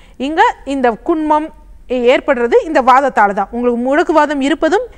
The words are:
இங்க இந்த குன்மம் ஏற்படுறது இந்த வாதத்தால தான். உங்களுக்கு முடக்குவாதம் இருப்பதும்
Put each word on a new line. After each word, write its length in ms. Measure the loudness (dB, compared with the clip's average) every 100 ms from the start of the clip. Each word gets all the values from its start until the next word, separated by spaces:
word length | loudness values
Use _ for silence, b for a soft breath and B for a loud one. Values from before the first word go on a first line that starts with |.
| b b
இங்க 380 | -4 2 0 0
இந்த 260 | -8 -2 -2
குன்மம் 580 | -2 -4 -2 0 -2 -4 -14 -20 -18 -6
ஏற்படுறது 640 | -2 2 0 0 -2 2 0
இந்த 180 | 2 0
வாதத்தால 500 | 4 4 2 0 0
தான். 160 | 0 -6
உங்களுக்கு 300 | -4 -2 -2
முடக்குவாதம் 600 | 0 0 2 2 0 0
இருப்பதும் 420 | -2 0 0 -2 -4